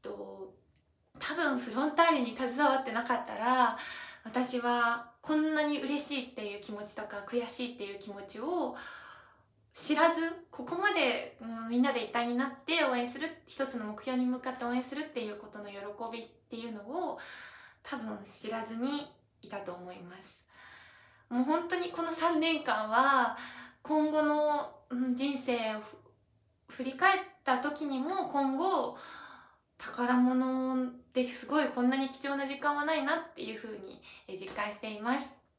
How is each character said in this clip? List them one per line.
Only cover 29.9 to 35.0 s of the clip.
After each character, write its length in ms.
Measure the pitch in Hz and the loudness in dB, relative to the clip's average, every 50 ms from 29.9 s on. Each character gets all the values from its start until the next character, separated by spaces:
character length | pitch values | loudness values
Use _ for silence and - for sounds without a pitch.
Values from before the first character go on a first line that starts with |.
| - - 240 247 254 | -4 -2 2 4 6
物 760 | 247 247 247 254 254 254 262 262 262 262 262 262 254 254 254 - - - _ | 8 8 6 6 4 2 2 2 0 0 0 0 0 0 -2 -6 -12 -20 _
で 160 | _ 254 247 - | _ 0 0 0
す 180 | - - - | -2 -10 -6
ご 140 | - 277 302 | 0 2 2
い 80 | 277 247 | 2 2
こ 140 | - 247 | 2 4
ん 80 | 247 247 | 4 4
な 60 | 269 | 4
に 120 | 269 269 254 | 4 0 -2
貴 180 | - - - | -4 -6 -4
重 100 | 277 277 | -2 -2
な 100 | 277 277 | -2 -2
時 120 | 269 277 277 | -2 -4 0
間 160 | - 285 294 | 0 0 2
は 100 | 294 294 | 2 2
な 100 | 302 320 | 2 2
い 100 | 302 269 | 2 2
な 120 | 277 320 | 2 0
っ 180 | 330 330 - - | 0 -2 -8 -10
て 80 | - | -10
い 120 | 247 214 220 | -8 -8 -8
う 20 | 220 | -8
ふ 100 | - 220 | -10 -10
う 40 | 214 202 190 | -10 -10 -12
に、 140 | 190 - - - - - - - | -14 -16 -18 -20 -20 -20 -20 -14
え、 100 | - 190 | -14 -12
実 120 | 185 196 185 - | -10 -10 -8 -4
感 180 | 208 208 214 | -4 -4 -4
し 80 | 208 - | -4 -8
て 100 | - 214 | -8 -8
い 100 | 214 208 | -8 -4